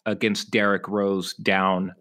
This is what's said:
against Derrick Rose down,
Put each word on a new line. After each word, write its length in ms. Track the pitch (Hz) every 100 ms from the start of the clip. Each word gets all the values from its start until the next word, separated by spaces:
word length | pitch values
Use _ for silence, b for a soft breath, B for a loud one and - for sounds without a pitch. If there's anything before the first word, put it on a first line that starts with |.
| 107
against 440 | 104 110 101 -
Derrick 380 | 110 101 98 -
Rose 460 | 101 98 95 87
down, 580 | - - 95 95 92 95 -